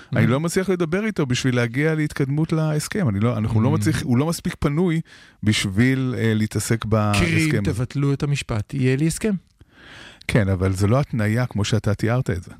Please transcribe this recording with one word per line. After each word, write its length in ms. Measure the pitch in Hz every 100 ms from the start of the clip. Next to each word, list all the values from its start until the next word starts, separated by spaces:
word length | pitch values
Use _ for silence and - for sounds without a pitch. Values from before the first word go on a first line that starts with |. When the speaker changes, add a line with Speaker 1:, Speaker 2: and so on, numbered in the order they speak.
| -
Speaker 1:
מהמם. 120 | -
Speaker 2:
אני 80 | 110
לא 80 | 135
מצליח 280 | 170 185 185
לדבר 380 | 180 165 185 220
איתו 200 | 190 139
בשביל 300 | 131 131 120
להגיע 380 | 120 127 156
להתקדמות 580 | 156 151 - 135 147 165
להסכם. 560 | 160 156 151 - 214 139
אני 120 | 98
לא, 180 | 117 113
אנחנו 220 | 107 110
לא 100 | 110
Speaker 1:
מהמם. 100 | 104
Speaker 2:
מצליח, 220 | 104 107
הוא 160 | - 120
לא 80 | 160
מספיק 280 | 170 175 -
פנוי 420 | 151 147 185 160 - - - _
בשביל, 720 | 104 110 104 95 127 131 127 104
אה, 160 | 110
להתעסק 480 | 107 107 107 - 113
Speaker 1:
קרי, 80 | 107
Speaker 2:
בהסכם 340 | 110 104 101 170
Speaker 1:
אם 360 | 160 156 127 98
Speaker 2:
הזה. 60 |
Speaker 1:
תבטלו 400 | 98 127 139 143
את 100 | 139
המשפט, 520 | 143 139 - 113 -
יהיה 220 | 139 127 131
לי 100 | 160
הסכם. 280 | - 220 190 - _ _ _ - - - - -
Speaker 2:
כן, 200 | 127 98
אבל 240 | 92 95
זה 140 | 95 101
לא 140 | 127
התניה 460 | 147 117 104 113 123
כמו 180 | 101
שאתה 300 | 101 107 107
תיארת 360 | 101 104 123 -
את 120 | 87
זה. 80 | - -